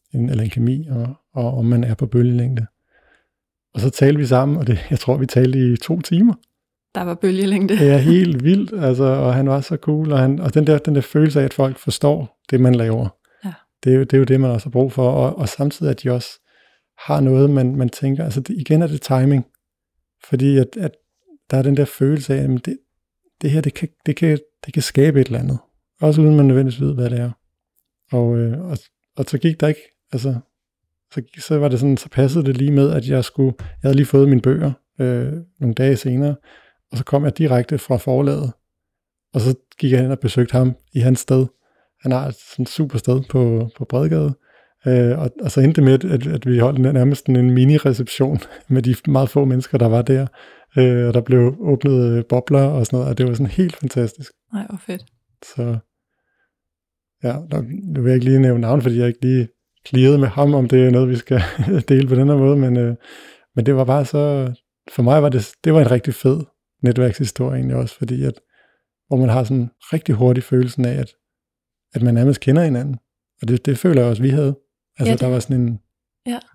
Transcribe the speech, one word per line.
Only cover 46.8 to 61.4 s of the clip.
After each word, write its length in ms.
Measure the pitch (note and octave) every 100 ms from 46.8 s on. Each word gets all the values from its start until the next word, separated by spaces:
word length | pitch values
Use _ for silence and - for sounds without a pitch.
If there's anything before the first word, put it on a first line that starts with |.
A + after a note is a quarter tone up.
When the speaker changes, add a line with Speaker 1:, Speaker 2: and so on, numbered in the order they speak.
| C3
Speaker 1:
nærmest 260 | C3+ C3 C#3 -
sådan 100 | B2
en 140 | B2 B2+
mini-reception 800 | C3 D3+ C#3 A#2+ A#2+ - C3+ D3+ - -
<laughs> 180 | -
med 80 | B2+
de 120 | A#2+ A#2+ -
meget 200 | C3 C3
få 140 | C#3+
mennesker, 340 | C3+ B2+ - B2
der 80 | A#2
var 160 | A#2
der, 240 | A#2+ C3+ C3+ - - _ _ C3+
øh, 300 | B2+ A#2+ A#2+
og 60 |
der 60 | A#2+
blev 360 | A#2+ B2+ B2 E3+
åbnet, 500 | F3 C3 C#3 C3 A#2+ A#2
øh, 60 | A2+
bobler 340 | B2+ - C#3
og 220 | C3+ C#3+ A2+
sådan 100 | C3
noget, 140 | C3+
og 80 | A#2+
det 80 | B2
var 60 |
sådan 120 | A#2 B2
helt 300 | - F3+ -
fantastisk. 560 | C3+ C3 A2+ - C3 _ _
Speaker 2:
Ej, 120 | G3+ G#3+
hvor 100 | F#3+ -
fedt. 180 | F3+ - _ _ _ - -
Speaker 1:
Så, 220 | A#2+ A2+ - _ _ _ _ _ _ _ _ _ _ _ _ _
ja, 140 | A#2+ C#3 E3
nu, 100 | D3 A#2 F#3+
nu 180 | G3 C#3+
vil 80 | B2
jeg 40 |
ikke 100 | B2+ B2+
lige 140 | C3+
nævne 200 | C3 A#2+
navn, 220 | A2+ C#3
fordi 160 | B2 A#2
jeg 100 | A#2+
ikke 120 | A#2 B2+
lige 220 | C3 A#2 _ _ _ -
clearede 300 | B2+ C3+ C#3+
med 100 | B2+
ham, 260 | C3+ C#3+
om 140 | C#3+ A#2+
det 180 | C3 B2+
er 40 |
noget, 180 | B2 B2+
vi 80 | A#2
skal 240 | - B2